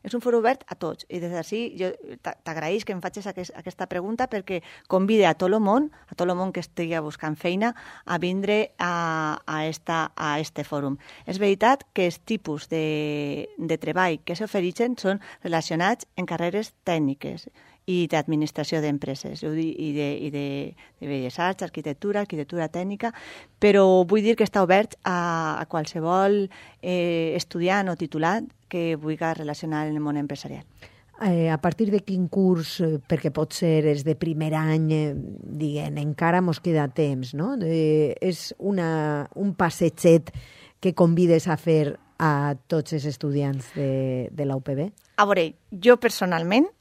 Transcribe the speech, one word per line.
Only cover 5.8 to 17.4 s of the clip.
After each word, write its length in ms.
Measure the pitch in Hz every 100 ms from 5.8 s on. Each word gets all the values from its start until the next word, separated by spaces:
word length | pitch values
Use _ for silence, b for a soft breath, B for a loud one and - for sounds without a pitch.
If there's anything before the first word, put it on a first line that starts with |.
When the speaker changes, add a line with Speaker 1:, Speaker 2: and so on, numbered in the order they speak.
| 302 b b
Speaker 1:
a 80 | -
tot 140 | 180
el 60 | 180
món 160 | 190 175
que 80 |
estigui 320 | 165 - 165 165
buscant 320 | 151 147 156 151
feina, 400 | 175 185 226 240 B B -
a 120 | 170
vindre 480 | 180 185 196 214 220 -
a, 600 | 175 170 165 160 156 151
a 220 | - 156 156
esta, 460 | 156 - 165 160 -
a 220 | 156 147
este 240 | 156 -
fòrum. 320 | 143 147 139 143 B B -
És 180 | 185
veritat 400 | 202 196 220 277 -
que 160 | - 175
els 140 | -
tipus 460 | - 220 - 147 -
de, 760 | 160 156 151 151 147 143 147 - -
de 200 | 156 160
treball 440 | 151 156 180 156
que 160 | - 170
s'ofereixen 560 | 214 208 180 175 240 247
són 240 | 190 202 B B
relacionats 640 | 180 165 - 165 185 247 - -
en 80 |
carreres 480 | 180 165 170 202 220 _ -
tècniques 640 | 165 143 139 147 165